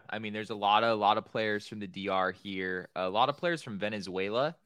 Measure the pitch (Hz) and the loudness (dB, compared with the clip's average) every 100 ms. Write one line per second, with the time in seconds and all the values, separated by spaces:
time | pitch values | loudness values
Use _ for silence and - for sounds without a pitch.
0 | - 107 107 107 107 104 101 107 117 110 | -4 -8 -6 -6 -6 -2 4 6 4 4
1 | 101 107 104 120 110 104 - 107 101 95 | 4 4 2 -2 0 0 -4 -10 -8 -6
2 | 95 95 92 92 101 95 92 92 85 - | -2 2 2 -2 -6 -4 -2 -4 -6 -4
3 | 92 104 131 139 175 165 - 101 104 107 | 0 2 2 2 -2 -4 -6 -4 -4 -4
4 | 92 90 98 113 147 170 | -6 -4 -2 0 -2 -4